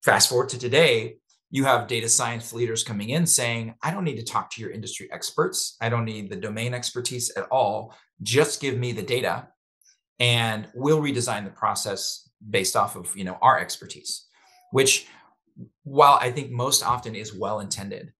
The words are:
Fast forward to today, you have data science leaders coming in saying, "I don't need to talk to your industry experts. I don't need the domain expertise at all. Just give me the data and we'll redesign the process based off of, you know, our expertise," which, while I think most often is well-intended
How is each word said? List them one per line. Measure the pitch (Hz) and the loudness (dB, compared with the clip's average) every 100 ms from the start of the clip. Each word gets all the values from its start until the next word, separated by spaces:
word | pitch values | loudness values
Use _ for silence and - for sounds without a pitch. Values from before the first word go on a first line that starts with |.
| - | 4
Fast | 101 - | 4 6
forward | 123 139 | 4 0
to | 127 | -2
today, | 123 131 165 117 113 - _ _ _ | 0 4 6 4 -2 -12 _ _ _
you | 131 | 0
have | 135 120 107 | 4 4 2
data | 117 113 | -2 2
science | - 120 117 117 | 2 0 -4 -8
leaders | 113 120 113 | -4 -2 -2
coming | - 104 104 | -4 -4 -2
in | 143 170 | 0 2
saying, | - 120 117 113 113 | 2 2 -2 -6 -6
"I | 143 | -6
don't | 196 | -4
need | 175 120 | -4 -6
to | |
talk | 117 110 - | -4 -4 -4
to | - | -10
your | 107 | -12
industry | 107 98 - 98 | -10 -12 -12 -12
experts. | - - - 175 - - - | -10 -8 -2 -2 -2 -6 -4
I | 117 | -2
don't | 117 113 | 0 -2
need | 107 101 | -6 -10
the | 98 | -8
domain | 107 107 117 123 | -8 -4 -4 -4
expertise | 120 123 123 127 120 - | -6 -6 -6 -4 -6 -6
at | - | -2
all. | 131 156 107 - - _ _ | 2 2 0 -8 -18 _ _
Just | 107 120 156 - | 0 4 4 2
give | 139 120 | -4 -2
me | 123 | -4
the | 113 | -6
data | 98 120 95 101 - _ _ _ _ _ _ _ | -4 -2 0 -4 -8 _ _ _ _ _ _ _
and | 120 120 117 107 104 123 | 2 4 2 -2 -8 -4
we'll | 139 156 | 2 2
redesign | 147 127 120 104 | 2 -2 -2 -4
the | 101 | -6
process | - 107 104 107 98 - - _ _ 110 | -2 -2 0 -4 -4 -6 -8 _ _ -2
based | 101 92 113 | 0 2 0
off | 101 90 | 0 -2
of, | 87 98 | -10 -8
you | |
know, | 92 92 | -8 2
our | 120 - | 4 4
expertise," | - - - - - - _ _ _ _ _ | 0 -8 -12 -14 -12 -12 _ _ _ _ _
which, | 131 135 - - - _ _ _ - 120 _ | 2 4 4 -2 -20 _ _ _ -20 -20 _
while | - 139 139 143 | -4 8 10 10
I | 123 | 4
think | 127 131 | -4 -6
most | 120 127 143 | -2 0 0
often | 95 123 120 107 | 0 -2 -4 -10
is | 107 | -12
well-intended | 98 101 107 101 - 101 - - _ | -6 -4 -4 -6 -8 -8 -12 -14 _